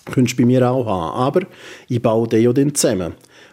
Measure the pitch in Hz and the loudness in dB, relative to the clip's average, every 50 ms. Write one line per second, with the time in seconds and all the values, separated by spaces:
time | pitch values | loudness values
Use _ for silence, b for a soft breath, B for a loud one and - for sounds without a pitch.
0 | - - - 127 123 117 - - 123 120 127 131 127 123 127 135 113 107 98 90 | -10 -4 0 0 0 0 2 2 2 4 4 4 2 2 0 -2 -2 -2 -4 -4
1 | 82 78 - 117 127 139 - 180 196 - B B B B B B B B 123 117 | -4 -4 -4 -2 -2 0 0 -2 -4 -4 B B B B B B B B -4 0
2 | - 117 110 113 117 117 120 110 117 120 123 139 139 143 143 - - 147 107 92 | 0 2 2 2 0 0 2 2 2 4 2 2 0 0 0 0 0 0 0 -2
3 | 87 82 - - B B B B B B | -4 -6 -10 -14 B B B B B B